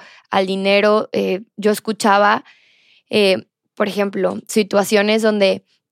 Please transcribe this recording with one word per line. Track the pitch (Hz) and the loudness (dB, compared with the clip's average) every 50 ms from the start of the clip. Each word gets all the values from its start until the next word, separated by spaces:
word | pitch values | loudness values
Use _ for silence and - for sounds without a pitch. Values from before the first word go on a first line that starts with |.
| - - - - _ _ | -10 -20 -20 -20 _ _
al | - 196 196 | -2 0 0
dinero. | 185 190 196 196 196 202 202 208 208 214 214 - - - | 0 -2 -2 0 0 2 2 2 2 2 0 -2 -2 -4
Eh, | 208 196 190 185 190 233 _ _ | -4 -2 -2 -4 -6 -8 _ _
yo | - 196 214 | -4 -2 -2
escuchaba, | 214 - - 220 214 - - 208 196 202 208 208 220 262 - - - _ _ _ _ _ _ _ _ _ _ - | -2 -2 -4 -6 -6 -2 0 2 2 2 2 2 0 -2 -4 -10 -20 _ _ _ _ _ _ _ _ _ _ -4
eh, | - 214 202 190 185 - - _ _ _ _ _ _ | 0 2 2 2 2 0 -4 _ _ _ _ _ _
por | - 214 | -4 -4
ejemplo, | 202 180 208 202 202 196 196 180 180 196 214 - | -4 -2 -4 -4 -4 -2 -2 -4 -4 -4 -6 -8
situaciones | - - 220 202 202 202 202 190 - 220 202 202 214 214 226 | -4 -2 -2 0 0 0 -2 0 2 2 2 2 2 0 2
donde, | 226 214 214 208 196 190 190 196 - _ _ _ _ _ | 2 0 2 2 2 2 0 -2 -6 _ _ _ _ _